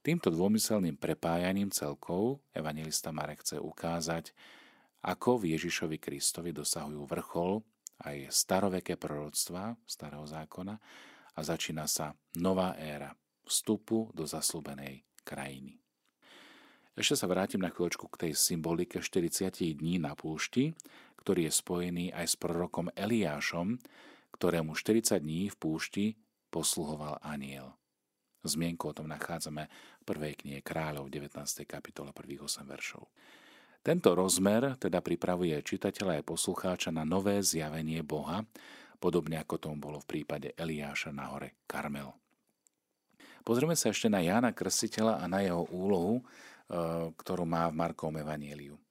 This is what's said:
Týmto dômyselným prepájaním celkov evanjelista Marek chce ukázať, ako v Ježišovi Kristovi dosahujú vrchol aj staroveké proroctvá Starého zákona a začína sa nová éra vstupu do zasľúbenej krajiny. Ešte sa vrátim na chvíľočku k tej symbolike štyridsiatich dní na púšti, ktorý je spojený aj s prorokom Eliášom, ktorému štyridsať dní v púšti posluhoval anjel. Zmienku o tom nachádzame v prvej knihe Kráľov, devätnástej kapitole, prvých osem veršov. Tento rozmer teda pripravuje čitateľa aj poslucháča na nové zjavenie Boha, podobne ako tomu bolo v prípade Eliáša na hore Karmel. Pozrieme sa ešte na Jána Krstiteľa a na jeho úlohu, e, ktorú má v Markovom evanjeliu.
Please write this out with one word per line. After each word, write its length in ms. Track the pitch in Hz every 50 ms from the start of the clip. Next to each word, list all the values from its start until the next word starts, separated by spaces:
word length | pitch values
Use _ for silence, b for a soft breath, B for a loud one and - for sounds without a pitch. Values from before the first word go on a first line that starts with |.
Týmto 320 | _ 147 165 170 - 98 82
dômyselným 640 | 82 92 101 107 110 - - 110 104 92 82 71
prepájaním 720 | - - - - - - 85 82 87 90 92 95 101 101 98
celkov 720 | - - - 73 71 - - - 85 92 104 123 139 143 _ _ _
evanjelista 560 | - 78 78 76 76 78 78 - - - - 78
Marek 320 | 76 - 76 76 - -
chce 160 | - 78 76
ukázať, 720 | - 80 - - - 82 85 85 80 82 82 82 80 - _ B B B B B B B B B B B B B -
ako 400 | 92 92 - - 123 123 120 98
v 80 | 82 80
Ježišovi 460 | 80 82 87 82 - 87 80 78 78
Kristovi 480 | - - - - - - - - 82 85
dosahujú 540 | 78 76 73 - - 82 76 73 76 73 71
vrchol 560 | 71 85 85 - - - 85 85 90 98 110 110 _ _ _ _ - _ _
aj 320 | - 73 71 71 67 69 -
staroveké 640 | - - - 95 95 101 98 92 90 85 - 87
proroctvá 800 | - - 80 76 73 76 76 71 - - - 87 90 98 113 120 _ _
Starého 400 | - - - - 73 73 73 76
zákona 500 | 76 78 78 78 - - - 92 98 107 110 B B B B B B B B B B B
a 60 | - 78
začína 400 | 71 69 67 - - 78 78 76
sa 320 | 76 - - 80 76 76 _ _ _ - 85
nová 320 | 87 95 95 92 92 92 78 -
éra 320 | 78 76 73 71 71 71 - _ _ _ _ _ _
vstupu 640 | - - - - - 107 101 - - 113 113 113 113 -
do 100 | - -
zasľúbenej 800 | - - 78 - - - 82 - - 71 69 69 69 69 69 _ _ _ -
krajiny. 560 | _ - - 69 - 69 - - - - - - _ _ _ _ _ _ _ _ B B B B B B B B B B B B B B B
Ešte 280 | - 107 - 147 -
sa 80 | - 90
vrátim 280 | 90 90 98 - -
na 160 | 104 92 85 -
chvíľočku 320 | - 87 85 - - -
k 240 | - - - 90 82
tej 20 | 73
symbolike 640 | - - - 90 82 76 80 85 82 87 - - 90
štyridsiatich 800 | 80 - - 95 85 82 - - 95 92 - - 95 82 78 71
dní 160 | 78 82 87
na 160 | 92 78 71 73
púšti, 640 | - - 80 78 76 - - - 123 135 156 160 B B B B B B B B
ktorý 320 | - - - 95 87 80 78
je 40 | -
spojený 520 | - - - 90 87 90 90 87 87 87 92 -
aj 120 | - 85 82 -
s 20 |
prorokom 560 | - - 85 85 85 87 87 - - 85 - -
Eliášom, 880 | - 98 107 120 113 98 78 73 73 - - - 85 87 101 123 127 B B B B B B B B B B -
ktorému 440 | _ - 90 82 85 80 78 76
štyridsať 440 | - - - 110 113 113 - 107 90
dní 280 | 73 76 78 85 98 101
v 60 | -
púšti 480 | _ - 80 78 80 - - - 98 101 110 110 _ _ _ _ _ _ _ -
posluhoval 640 | 82 80 - - 87 80 73 78 76 76 76 73 - -
anjel. 480 | 76 76 71 67 69 67 67 65 65 - _ _ _ _ _ _ _ _ _ _ _ _ _ -
Zmienku 480 | 82 76 78 82 85 85 82 - 76
o 60 | 76
tom 100 | - 78
nachádzame 640 | 78 76 76 - - 85 80 - 78 76 76 76 -
v 320 | - - - - - _ _
prvej 300 | - 95 78 76 76 69
knihe 240 | - - 71 69 69
Kráľov, 480 | - - 80 80 80 78 76 73 69 67
devätnástej 540 | 69 73 71 71 - - 73 - - - 73
kapitole, 480 | - - - - - - - 73 -
prvých 340 | - - - 69 71 71 73
osem 220 | 73 - - 69
veršov. 400 | 67 69 - - - - - - _ _ B B B B B B B B B B B B B B
Tento 320 | 139 165 180 - 98 87
rozmer 640 | 85 92 95 87 90 95 101 107 113 127 139 131 -
teda 240 | - 95 82 87 -
pripravuje 560 | 90 87 82 - - 90 87 90 85 76 73
čitateľa 600 | - - - 95 - 101 - - 104 92 82 76
aj 40 | 73
poslucháča 600 | - 82 - - - - - - 92 90 - - 85
na 120 | 82 80 78
nové 360 | 78 87 98 95 101 101 101 95
zjavenie 560 | - - 82 78 78 78 80 80 78 80 82 78
Boha, 400 | 71 78 76 73 73 85 101 110 - B B B B B B B B B B
podobne 400 | - 90 82 - 78 80 80 78
ako 160 | 78 - 82 78
tomu 160 | - 80 76 73
bolo 200 | 71 73 76 73
v 80 | -
prípade 480 | - - 78 73 - 78 76 69 71 -
Eliáša 560 | - 85 80 78 73 73 71 73 - - 78
na 200 | 73 69 69 71
hore 320 | 69 71 71 - _ _ _
Karmel. 480 | _ - - - - 71 - - - - _ _ _ _ _ _ _ _ _ _ _ _ _ _ _ _ _ _ _ _ B B B B B B
Pozrieme 320 | - 117 123 139 165 165
sa 160 | - - 113
ešte 160 | 98 - -
na 160 | 113 104 95 82
Jána 320 | 85 95 120 127 117 101
Krstiteľa 640 | - 90 95 - - - - - 110 110 113 107 69
a 80 | 69
na 160 | 85 95 98 98
jeho 240 | 92 87 85 82
úlohu, 520 | - 87 92 95 101 101 87 85 98 117 127
e, 40 | 127 B B B B B B B B _ - 87 85 82 85 85 82 82
ktorú 320 | 80 - - - 92 92 87
má 240 | 82 85 82 85
v 80 | 85 78
Markovom 400 | 80 85 82 80 - - 78 78
evanjeliu. 640 | 78 73 76 76 73 73 71 73 73 71 69 73 - _ _